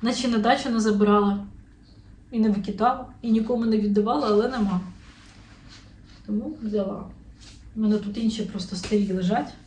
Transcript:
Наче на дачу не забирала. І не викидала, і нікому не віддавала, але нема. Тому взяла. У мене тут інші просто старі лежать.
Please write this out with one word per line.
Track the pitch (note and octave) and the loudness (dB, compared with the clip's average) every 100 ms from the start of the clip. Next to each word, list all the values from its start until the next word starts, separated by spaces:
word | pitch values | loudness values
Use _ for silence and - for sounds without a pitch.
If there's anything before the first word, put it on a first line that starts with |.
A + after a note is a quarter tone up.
Наче | A3+ B3 B3 | -2 -2 0
на | A#3 | 2
дачу | A3 C#4 C4+ | 2 2 0
не | A3+ | 0
забирала. | A3 G3+ G#3 G#3 G3+ G3+ - - - - - - - - - | 2 4 4 4 4 0 -6 -16 -20 -20 -20 -20 -20 -20 -8
І | A#3+ | 0
не | G#3+ | 2
викидала, | G3 G3+ G3+ A#3 C4 - - | 2 -2 0 0 0 -8 -10
і | A#3 | 0
нікому | A3 A3 A#3+ | 0 2 0
не | A3+ G#3+ | 2 2
віддавала, | G#3 G3+ G#3 C#4 A#3+ | 2 2 2 0 2
але | G#3 A#3+ | 2 2
нема. | B3+ G3+ F3+ F3+ - - - - - - - - - - - - - - | 0 0 -2 -4 -16 -20 -20 -20 -20 -20 -20 -20 -20 -20 -20 -20 -20 -6
Тому | G#3 C4+ D#4 | -6 -6 -8
взяла. | A3 G3+ G3 - - - - - - - - - | -4 -2 -4 -6 -12 -18 -20 -20 -20 -20 -16 -2
У | |
мене | G#3+ G#3 | 2 2
тут | G3+ A#3 | 0 -2
інші | A3+ G#3+ | -2 -2
просто | F3+ G3 - F#3 | -6 -6 -8 -8
старі | - G#3+ G3 | 0 0 2
лежать. | F#3 F3+ A3+ D4 - | 0 2 0 -2 -10